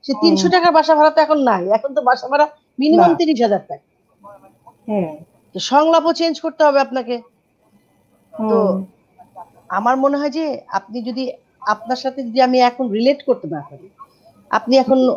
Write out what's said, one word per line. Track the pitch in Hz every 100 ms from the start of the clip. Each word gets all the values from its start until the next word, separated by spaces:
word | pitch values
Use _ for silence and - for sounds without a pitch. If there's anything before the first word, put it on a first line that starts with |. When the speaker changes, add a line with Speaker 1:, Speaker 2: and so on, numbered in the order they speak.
Speaker 1:
সে | -
Speaker 2:
হুম। | 269
Speaker 1:
তিনশো | 320 302 311
টাকার | 359 339
বাসা | 320 311 311
ভাড়া | 302
তো | 311
এখন | 302 302
নাই, | 262 196 180
এখন | 220 277
তো | 277
বাসা | 247 247 254
ভাড়া | 285 302 - _ -
minimum | 294 339 349
Speaker 2:
না। | 320
Speaker 1:
তিরিশ | 320 262
হাজার | 233 202 -
টাকা। | - _ _ _ _ 202 202 _ _ _ _ -
Speaker 2:
হ্যাঁ। | 208 165 151 165 _ _
Speaker 1:
তো | 185
সংলাপও | - 269 320 330 311
change | 320 330 311
করতে | 330 320
হবে | 302 277
আপনাকে। | 269 254 233 240 226 _ _ _ _ _ _ _ _ _ _ 640 220
তো | 220 196
Speaker 2:
হুম। | 190 190 _ _ _ - - - _ -
Speaker 1:
আমার | 180 226 262
মনে | 277 285
হয় | 294
যে | 285 311 254 -
আপনি | 196 - 233
যদি, | 226 254 262 - _ _
আপনার | - 320 330 254
সাথে | 262 262
যদি | 240 226
আমি | 254 254
এখন | 247 247 254
relate | 208 240 277 -
করতে | 240 165
না | 151 143
পারি, | 139 - - - _ _ _ -
আপনি | 220 - 262
এখন | 262 262 254